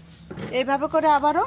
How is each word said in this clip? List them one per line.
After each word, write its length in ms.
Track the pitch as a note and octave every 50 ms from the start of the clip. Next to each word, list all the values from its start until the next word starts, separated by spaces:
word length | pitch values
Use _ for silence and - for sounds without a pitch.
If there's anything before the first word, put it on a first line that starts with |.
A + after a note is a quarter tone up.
| - - - - - - - - - -
এইভাবে 360 | A3+ B3+ C4 C4 C#4 C4 D4
করে 200 | D4 - D#4+ D4+
আবারও 360 | D#4 D4 C#4 C#4 D4 D4+ F4 A#4